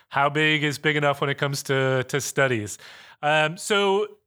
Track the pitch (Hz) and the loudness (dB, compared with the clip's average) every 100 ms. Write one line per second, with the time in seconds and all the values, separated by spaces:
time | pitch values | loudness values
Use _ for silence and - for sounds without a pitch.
0 | _ 139 143 147 156 156 147 139 156 147 | _ 0 0 2 2 2 0 -2 -2 0
1 | 147 139 143 139 143 139 - 135 131 131 | 0 0 -2 -2 -2 -4 -2 0 2 0
2 | 123 143 - - 135 117 104 - - - | -2 -4 -2 0 2 0 -4 -10 -18 -20
3 | - - 147 156 156 175 - 202 202 196 | -20 -6 0 2 0 -2 -2 0 2 0
4 | 208 - | -2 -10